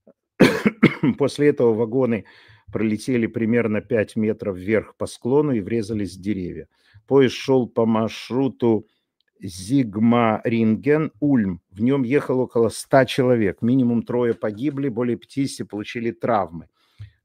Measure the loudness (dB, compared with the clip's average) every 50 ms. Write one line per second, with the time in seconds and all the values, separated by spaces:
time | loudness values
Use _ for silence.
0 | _ _ _ _ _ _ _ 2 2 2 2 0 -2 -4 0 2 2 2 2 0
1 | 0 0 0 0 -2 -2 0 2 2 2 2 4 2 2 2 2 0 -2 0 0
2 | 0 0 0 -2 -6 -10 -18 -20 -20 -20 -20 _ _ -10 -4 -2 -2 -2 -2 -2
3 | -2 -2 -2 0 -2 -2 -2 -2 -2 0 0 0 0 0 -2 -4 -4 -2 0 0
4 | 0 0 -2 -2 -2 -2 -2 -2 -4 -6 -6 -6 -2 0 0 0 0 -2 -6 -8
5 | -8 -8 -8 -8 -4 0 2 2 2 2 0 -2 -2 -2 -4 -4 -4 -4 -4 -6
6 | -6 -6 -8 -8 -6 -6 -4 -4 -6 -8 -10 -12 -14 -18 _ _ _ _ _ -20
7 | _ 2 4 4 4 4 2 -2 -2 0 2 2 2 0 0 0 0 2 2 2
8 | 0 -2 -4 -8 -10 -6 -4 -2 -2 -2 -2 0 2 2 2 2 0 _ _ _
9 | _ _ _ _ _ _ _ _ -16 -14 -14 -12 -4 0 0 0 0 0 0 2
10 | 4 4 6 6 4 4 2 0 -2 -2 0 2 2 2 0 0 0 0 0 0
11 | 0 -4 -6 _ 0 2 2 2 2 0 -4 -6 -10 _ -8 -2 0 0 0 0
12 | 0 0 0 0 0 0 -2 -2 -2 -2 0 0 0 0 -2 -6 -2 2 4 4
13 | 4 4 2 0 2 2 4 2 2 0 -2 -2 0 0 2 2 2 2 2 0
14 | -2 -2 -2 0 0 0 -2 -2 -4 -6 -6 -6 -6 -6 -4 -4 -4 -4 -4 -2
15 | -2 -2 -4 -4 -8 _ -6 -4 -4 -4 -6 -8 -10 -10 -10 -10 -10 -10 -8 -6
16 | -6 -6 -6 -4 -2 0 0 0 0 -2 -6 -12 -16 -18 _ _ _ _ _ -20
17 | -20 -20 _ _ _